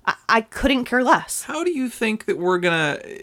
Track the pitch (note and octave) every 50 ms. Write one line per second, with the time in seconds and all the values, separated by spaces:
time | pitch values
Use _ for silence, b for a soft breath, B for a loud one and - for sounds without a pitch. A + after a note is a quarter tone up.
0 | b - - - _ - A3+ A3+ A3 - - - - C#4 C#4+ B3+ B3 - - B3
1 | B3+ B3+ D#4+ E3 - - - - - - C#4+ D#4 F4 F4+ F4 C4+ C4 B3 - -
2 | A#3 A3 G#3+ G#3+ - - G3 D3 F3 F3+ F#3 F3 F3 F3+ E3+ E3 D#3 D3 C#3 -
3 | - - - -